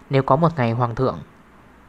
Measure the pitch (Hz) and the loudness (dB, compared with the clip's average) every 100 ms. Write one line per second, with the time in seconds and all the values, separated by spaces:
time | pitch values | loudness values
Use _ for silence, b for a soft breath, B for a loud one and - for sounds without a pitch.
0 | - 135 135 135 165 156 117 113 120 113 | -2 0 2 2 2 2 -2 0 -2 -2
1 | 127 82 - - - - - - | -2 -4 -10 -20 -20 -20 -20 -20